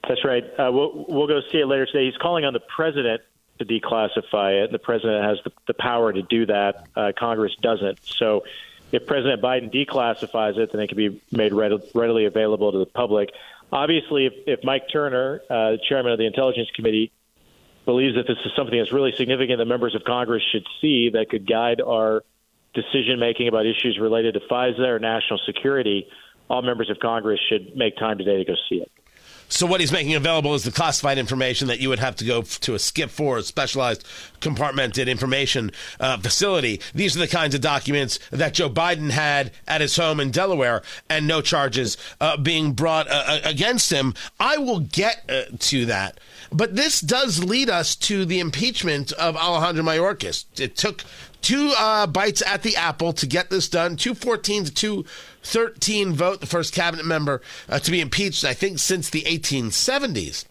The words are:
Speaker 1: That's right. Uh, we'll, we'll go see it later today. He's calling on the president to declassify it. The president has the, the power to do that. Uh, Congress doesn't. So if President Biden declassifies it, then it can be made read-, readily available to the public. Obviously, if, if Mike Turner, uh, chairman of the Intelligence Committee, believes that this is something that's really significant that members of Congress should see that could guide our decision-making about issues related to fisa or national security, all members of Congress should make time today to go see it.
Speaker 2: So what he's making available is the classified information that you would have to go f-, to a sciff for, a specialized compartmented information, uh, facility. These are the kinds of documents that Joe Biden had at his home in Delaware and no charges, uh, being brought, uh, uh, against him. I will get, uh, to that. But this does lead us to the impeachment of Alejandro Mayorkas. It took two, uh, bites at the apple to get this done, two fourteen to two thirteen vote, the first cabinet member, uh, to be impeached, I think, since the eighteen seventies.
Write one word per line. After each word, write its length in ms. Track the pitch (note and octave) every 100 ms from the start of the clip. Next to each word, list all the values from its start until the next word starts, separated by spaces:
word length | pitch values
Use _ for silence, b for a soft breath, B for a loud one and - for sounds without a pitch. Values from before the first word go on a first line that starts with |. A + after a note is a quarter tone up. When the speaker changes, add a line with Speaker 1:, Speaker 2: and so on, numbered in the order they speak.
| -
Speaker 1:
That's 160 | B2 C#3+
right. 180 | B2 A#2+ -
Uh, 100 | C3
we'll, 340 | B2+ D3 D3+ D3+
we'll 200 | D3 D3
go 120 | D3 -
see 80 | D#3+
it 60 | C3+
later 200 | C#3 C3
today. 200 | D3 C3
He's 120 | -
calling 280 | E3+ F3 C#3+
on 80 |
the 60 | A#2+
president 640 | - - D#3+ C#3+ A#2+ A2+ _ _ _ _
to 80 | A2+
declassify 960 | A2+ - A2+ G#2+ - - G#2+ G2 G2
it. 80 | G2+
The 60 | A#2+
president 460 | - A#2 A2+ G#2+
has 140 | G#2 G2+ -
the, 60 | _ -
the 80 |
power 380 | - B2+ A#2+ A2+
to 80 | F#2+
do 240 | F2+ A2+ G#2+
that. 400 | G#2 G2+ - - -
Uh, 180 | G#2 G2
Congress 360 | A#2+ A2+ G#2 -
doesn't. 360 | A#2 A2 G2 F#2+
So 400 | - - A2+ G#2 B B B B -
if 160 | A#2+ -
President 340 | C#3+ C3 A#2+
Biden 320 | B2 B2+ A2+
declassifies 840 | B2+ C#3 C3+ A#2 A2 G#2+ A2+ G#2+ G#2
it, 140 | A2
then 80 | G#2+
it 60 | G#2
can 80 | G2+
be 240 | G#2 G2 _
made 220 | A2+ G#2+
read-, 280 | G#2 G#2+ G#2 - A#2
readily 300 | A#2 A2+ G#2
available 480 | A2 G#2+ G#2 G#2
to 60 | F#2+
the 60 | F#2
public. 460 | - G2+ G#2 G2+ B B B -
Obviously, 540 | C#3 D3+ E3 - D3 C3
if, 60 | - -
if 140 | B2+
Mike 200 | C3+ C3+ -
Turner, 500 | D3+ D3 B2+ C3 D3 -
uh, 280 | A#2+ A2 A2 -
chairman 240 | C3+ B2
of 80 | A2+
the 80 | A2+
Intelligence 420 | B2+ C3 A#2+ A2+ -
Committee, 360 | A2 G#2+ A2 _ _ _ _ _ - _ -
believes 300 | B2 C3+ A#2+
that 120 | B2
this 100 | A#2 A2
is 60 | -
something 220 | B2+ A#2
that's 160 | G#2+
really 200 | C3+ C3+ -
significant 400 | B2 C3 B2+ B2
that 80 | A#2
members 300 | B2 A#2+ G#2+
of 80 |
Congress 400 | A#2+ B2 A#2 A2+ -
should 140 | A2 - -
see 300 | D3+ C3+ A#2+
that 200 | A2 A2
could 180 | A2+ G2
guide 340 | A2+ A#2+ A#2
our 420 | B2 A#2 A2 A2 - _ _ _ _
decision-making 760 | - - C#3 A#2 B2+ A#2 A2+ A#2+
about 180 | A2 A2
issues 320 | A2 B2 G2+
related 340 | A2 A2+ A2+
to 60 | G2+
fisa 380 | - B2 B2+ A#2+
or 200 | B2+ A#2
national 400 | A2+ A2+ - G#2 -
security, 600 | - C3+ C#3 A2 G2+ G2 B B B _
all 120 | B2
members 280 | B2 A#2 G#2+
of 100 | G2+
Congress 400 | A#2 A#2 G#2+ G2+ -
should 260 | A2 F#2 C3
make 220 | A2+ -
time 200 | A2 G2+
today 200 | F#2+ G2
to 80 | F#2
go 100 | E2+ -
see 60 | F2
it. 140 | - _ _ B B B B
Speaker 2:
So 180 | - F3
what 140 | F#3
he's 100 | D3+
making 240 | F3 D3 D#3
available 400 | D3 D#3+ C#3+ D3
is 80 |
the 80 | B2+
classified 480 | - E3 - D3 C3+
information 480 | A#2 C3 C3 A#2+ C3+
that 120 | A#2
you 100 | C3
would 100 | B2
have 160 | C3 F#2+
to 100 | A2
go 140 | A#2
f-, 200 | G#2+ -
to 120 | -
a 40 | G#2+
sciff 320 | - - D3
for, 280 | - D3 A#2+
a 60 |
specialized 600 | - - C3+ C3+ B2 A2 B B B B
compartmented 680 | D#3+ C3 C#3+ C3+ B2+ B2+ B2+
information, 640 | B2+ C3 C3+ C#3 C3+ A2 B B B
uh, 180 | C3 A#2+
facility. 640 | A2 - G3+ F3+ B2+ G2+ B -
These 200 | G3 E3+
are 40 |
the 80 | E3
kinds 260 | F3 D#3
of 80 | C#3
documents 560 | D3 C#3+ - C#3+ C3 - B
that 240 | B2+ D3 -
Joe 140 | D#3
Biden 420 | A#2+ E3+ E3 D3+
had 400 | B2+ D3+ C#3+ A#2+ B -
at 140 | D#3
his 140 | D3 -
home 240 | E3 D#3
in 120 | C#3
Delaware 500 | B2 G3 E3+ B2 A2+ B B _
and 200 | D#3 D3+
no 140 | D#3+
charges, 560 | C#3+ D#3 C#3 A#2 A#2+ - B B
uh, 180 | D#3 D3+
being 340 | C#3+ D#3+ D3+
brought, 360 | B2 D#3+ D#3+ D3
uh, 140 | C#3+ B2+
uh, 120 | D3+
against 480 | D3+ C#3+ G#3 B3 -
him. 240 | D3 C3 - B _
I 180 | A3+ D4+
will 220 | C4 G3+
get, 440 | D3+ E3 G#3 A3+ -
uh, 260 | C3 A#2 A#2+
to 260 | - C#3 A#2
that. 340 | G2+ G2 - B B B
But 240 | D#3 A3 F#3+
this 240 | D4+ -
does 440 | D3+ B3 C4+ E3
lead 260 | F3+ A#3+ C4
us 260 | F3 D3+ -
to 280 | - G3+ F3+
the 140 | F#3
impeachment 720 | E3+ C3+ A#3+ - F3+ C#3+ C3+
of 220 | D3+ E3 D#3+
Alejandro 480 | F3 E3+ E3+ D#3+
Mayorkas. 600 | D#3+ D#3+ F#3 G3+ F#2+ - - -
It 160 | B2+ -
took 280 | G#3+ - - B B -
two, 320 | - C4+ D4 B3
uh, 300 | A3 G#3+ G3+
bites 340 | F3+ G#3 G3+
at 220 | G3 G3+
the 120 | A3 F#3
apple 380 | E3 D3+ E3
to 140 | D#3+ C3+
get 220 | E3 F3+
this 200 | F#3+ -
done, 280 | F3 F3 E3
two 160 | - A#3+
fourteen 480 | B3 A3+ - G#3
to 100 | D#3+
two 300 | - A3 G3+ - B B B
thirteen 720 | - A3+ A3+ - - G#3+ F#3+
vote, 280 | D3 F3+ F#3+
the 40 | C#3
first 280 | E3+ D#3+
cabinet 320 | - E3+ E3 D#3+
member, 360 | D#3+ D3 C3 B B B
uh, 120 | C#3
to 120 | -
be 80 | E3+
impeached, 460 | D3 - G3+ D3+ C#3+
I 80 |
think, 240 | B2+ G3 E3
since 320 | - F#3 -
the 160 | D#3+ D#3
eighteen 460 | E3 - C#3 A#2
seventies. 720 | - - C#4 C4+ B2+ D2 C#2 -